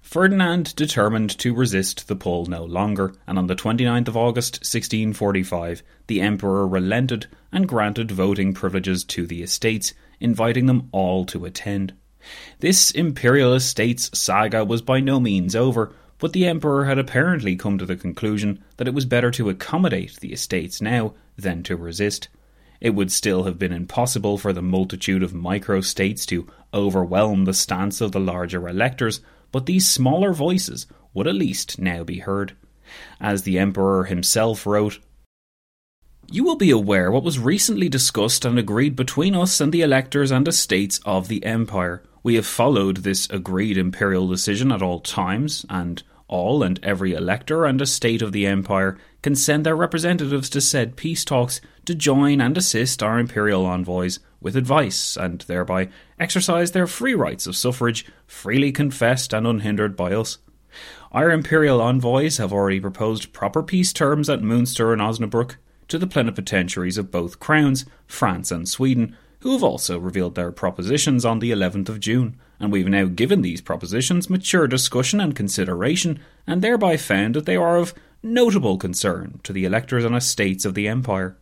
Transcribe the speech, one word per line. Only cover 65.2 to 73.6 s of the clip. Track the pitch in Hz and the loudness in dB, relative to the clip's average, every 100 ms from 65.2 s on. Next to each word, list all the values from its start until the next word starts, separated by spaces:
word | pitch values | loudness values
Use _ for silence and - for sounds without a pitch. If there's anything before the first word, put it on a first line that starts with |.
| 110 117 127 - _ _ _ | -2 0 -2 -6 _ _ _
to | 165 | -4
the | 185 | 0
plenipotentiaries | 160 113 101 95 98 90 95 90 95 | 0 0 -2 -2 -2 0 -2 -4 -4
of | 92 | -4
both | 87 87 - | -4 -4 -8
crowns, | - 151 143 135 131 - _ | 0 4 4 2 -4 -20 _
France | - 113 90 - | -2 -2 -2 -4
and | 85 90 | -6 -6
Sweden, | - 131 123 113 - _ _ | -2 0 2 0 -6 _ _
who | 254 | -2
have | 262 | 2
also | 160 65 - - | 0 0 -4 -4
revealed | 90 - - - | -4 -2 -2 -2
their | 87 | -6
propositions | 85 95 92 90 143 147 127 | -2 -4 -2 -2 0 2 2
on | 117 113 | 2 0
the | 120 | 0
eleventh | 107 92 98 95 | 0 0 -2 -4
of | 110 | -4
June, | 107 120 117 - _ _ | 0 0 0 -4 _ _
and | 104 | -2
we've | 101 92 | 0 2
now | 98 95 | 2 2
given | 90 127 196 | 0 2 2
these | 90 82 | 0 -4